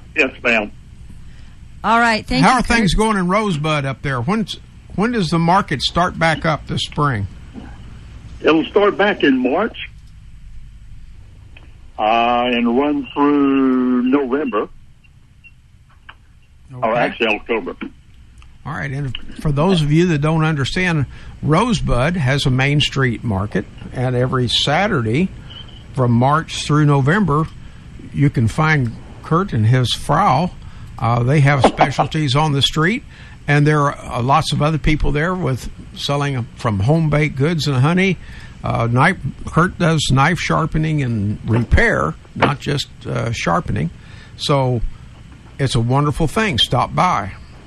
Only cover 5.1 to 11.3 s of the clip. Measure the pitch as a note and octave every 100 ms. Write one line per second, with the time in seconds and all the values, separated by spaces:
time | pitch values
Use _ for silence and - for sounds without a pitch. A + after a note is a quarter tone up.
5.1 | A#3+ E3 E3+ E3 F#3 - C3+ - - F3
6.1 | D3+ E3 D3+ - - - D3+ - - C#3+
7.1 | A#2 G2 - - - - - - - -
8.1 | - - - - D#3+ - G#3 G3+ D#3 G3+
9.1 | G3 D3+ C3 B2+ D#3 A3+ - - - -
10.1 | - - - - - - - - - -
11.1 | - -